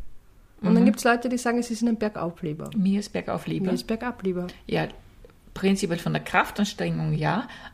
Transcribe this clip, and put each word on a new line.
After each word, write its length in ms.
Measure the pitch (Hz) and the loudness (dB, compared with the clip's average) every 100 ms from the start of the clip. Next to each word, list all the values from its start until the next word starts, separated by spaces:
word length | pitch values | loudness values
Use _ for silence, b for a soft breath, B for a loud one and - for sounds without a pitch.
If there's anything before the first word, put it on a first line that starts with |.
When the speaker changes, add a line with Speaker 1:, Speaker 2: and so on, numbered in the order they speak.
| - - - - - - | -10 -12 -16 -20 -20 -4
Speaker 1:
Und 100 | 190 | 4
Speaker 2:
Mhm. 40 | 226 | 6
Speaker 1:
dann 80 | |
gibt's 180 | 214 214 | 6 6
Leute, 260 | 240 240 247 | 4 2 2
die 100 | 240 | 0
sagen, 200 | 240 240 | 0 0
es 100 | 240 | -2
ist 100 | 220 | 0
ihnen 140 | 233 226 | 0 2
bergauf 460 | 214 - 170 170 | 0 -2 -6 -4
lieber. 280 | 165 156 - 233 | -6 -6 -4 0
Speaker 2:
Mir 240 | 190 196 | 2 2
ist 120 | 202 | 0
bergauf 340 | 180 - - - | -4 -4 -4 -2
lieber. 180 | 160 185 | -2 0
Speaker 1:
Mir 60 | |
ist 120 | 180 - | 0 -2
bergab 340 | 226 247 233 | -4 -4 -4
lieber. 240 | 190 180 175 B - | -2 -2 -6 B -4
Speaker 2:
Ja, 200 | 160 160 - - - - - - | -2 -2 -8 -20 -20 -20 -20 -18
prinzipiell 440 | - 196 196 185 170 | -2 2 2 2 -2
von 120 | 165 | -2
der 100 | 156 | -4
Kraftanstrengung 920 | - 180 196 - 202 - 175 160 156 | 0 2 2 0 -2 -2 -4 -2 -2
ja, 340 | 156 151 180 - B B | 0 0 0 -2 B B